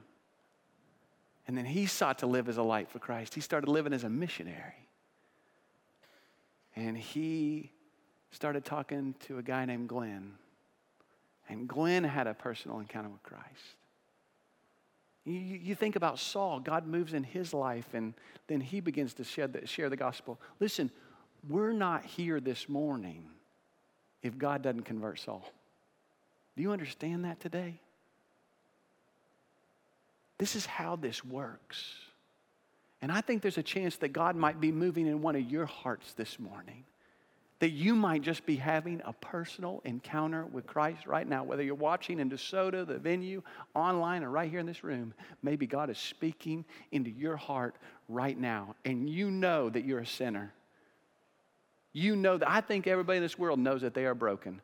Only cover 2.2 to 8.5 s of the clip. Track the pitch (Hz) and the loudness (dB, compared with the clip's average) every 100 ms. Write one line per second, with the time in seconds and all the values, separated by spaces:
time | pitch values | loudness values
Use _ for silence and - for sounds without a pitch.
2.2 | 123 127 120 117 113 107 90 120 - 117 | 2 2 2 2 2 2 0 -8 -6 -6
3.2 | 113 - - 156 143 151 147 135 120 117 | -6 -8 -2 0 4 4 4 0 0 -2
4.2 | 175 - 85 82 - - - _ _ _ | -2 -4 -8 -10 -14 -16 -20 _ _ _
5.2 | _ _ _ _ _ _ _ _ _ _ | _ _ _ _ _ _ _ _ _ _
6.2 | _ _ _ _ _ 110 113 113 110 147 | _ _ _ _ _ -6 -4 -4 -4 -2
7.2 | 160 160 151 151 143 _ _ _ _ _ | 0 2 0 0 -6 _ _ _ _ _
8.2 | _ - 147 | _ -4 -2